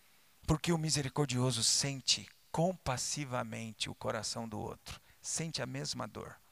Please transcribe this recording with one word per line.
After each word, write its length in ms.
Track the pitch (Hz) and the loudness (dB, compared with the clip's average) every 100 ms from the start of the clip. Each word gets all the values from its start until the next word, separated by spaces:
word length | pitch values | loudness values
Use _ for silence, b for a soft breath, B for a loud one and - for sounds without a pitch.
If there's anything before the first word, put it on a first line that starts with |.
| b b b b - | b b b b 2
Porque 260 | 156 - | 2 4
o 60 | 170 | 2
misericordioso 840 | 156 143 135 - 143 123 127 113 | 4 2 0 0 2 4 2 4
sente 680 | 113 - 139 135 - - 98 - - | 4 4 2 0 2 2 0 -18 -6
compassivamente 1400 | - 175 180 - 123 - - 139 123 117 113 113 107 - | 0 0 0 -2 -2 -2 -2 -2 -2 -4 -6 -8 -6 -6
o 40 | |
coração 540 | 104 117 110 104 120 113 | -4 -4 -2 -2 -4 -4
do 100 | 104 | -4
outro. 400 | - - - - b b | -6 -8 -12 -14 b b
Sente 400 | - - 160 147 | -4 -2 -2 -4
a 60 | 127 | -4
mesma 420 | 135 147 123 113 | -4 -4 -4 -6
dor. 260 | 113 - - b | -6 -10 -12 b